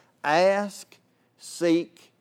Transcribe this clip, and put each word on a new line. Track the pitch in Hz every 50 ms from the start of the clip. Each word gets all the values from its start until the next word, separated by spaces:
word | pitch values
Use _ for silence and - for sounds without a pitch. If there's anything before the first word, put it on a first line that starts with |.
| _ _ _ _
ask, | - 143 151 165 185 190 196 202 208 202 - - - - - _ _ _ _ _ _ _ _
seek, | _ - - - - 170 175 165 170 165 - _ _ - _ _ _